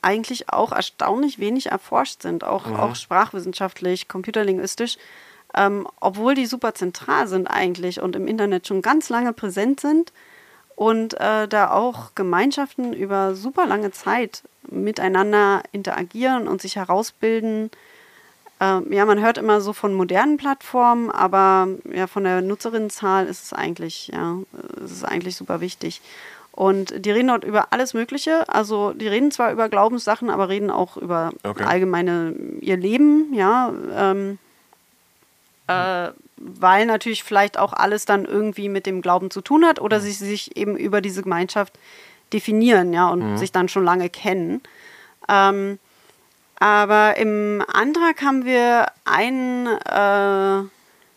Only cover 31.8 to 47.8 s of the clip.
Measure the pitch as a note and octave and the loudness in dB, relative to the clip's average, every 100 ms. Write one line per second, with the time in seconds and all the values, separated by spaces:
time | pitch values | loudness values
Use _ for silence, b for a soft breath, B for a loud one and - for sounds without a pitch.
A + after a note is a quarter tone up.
31.8 | F#3+ F3 F3+ F3 E3 - - - - F#3 | 0 0 0 -2 -4 -6 -10 -10 -4 -2
32.8 | F#3+ A#3+ D4 D4 D#4 B3 F#3+ A#3+ B3 - | -2 4 4 4 2 0 2 2 0 -4
33.8 | - - G3 G3 G3 G3+ b b b _ | -8 0 0 0 -4 -10 b b b _
34.8 | _ _ _ _ _ _ _ _ - F3+ | _ _ _ _ _ _ _ _ -4 -2
35.8 | F#3 F3+ F3 - _ - - F#3 F#3 F#3+ | 0 -2 -6 -10 _ -20 -18 2 6 6
36.8 | A#3 A3 A#3+ G#3+ - G3+ G3+ - G3+ - | 4 0 -2 -6 0 2 2 0 -2 2
37.8 | F#3+ G#3 - G3+ - G3+ G#3+ G3+ G3+ G3 | 0 0 2 0 2 -2 -2 -4 -4 -4
38.8 | F#3+ F#3 F3+ F3+ F#3 G3 - D4+ E4 D#4+ | -4 -4 2 0 0 -8 2 6 6 4
39.8 | G#3 G#3+ G#3 G3+ G3+ G#3 - - G#3 G3+ | 0 0 0 -6 -6 -6 -8 -6 -4 -2
40.8 | G#3 G#3 G3 F#3+ F#3+ E3+ F#3 G#3+ G3 B | 0 -2 -2 -6 -4 -2 -2 -2 -4 B
41.8 | B B B B _ A3 - G#3+ A#3 G#3+ | B B B B _ -4 0 4 6 6
42.8 | F3+ E3+ F3 F3 G#2+ G#2 F#3+ F#3 F3+ G3 | 6 2 2 2 -2 -2 0 0 0 2
43.8 | F3 F3+ F3 - G#3+ F#3+ E3+ G#3+ B B | 2 2 -2 -4 -2 -2 -2 -6 B B
44.8 | B B B B - G3+ G3 G3 G3 G3 | B B B B 2 6 6 4 -4 -8
45.8 | b b b b b _ _ - G3+ G#3 | b b b b b _ _ 0 4 4
46.8 | G3+ G#3+ G#3+ - A3 G#3 G#3 G#3 - - | 4 6 4 4 0 0 -2 -2 0 0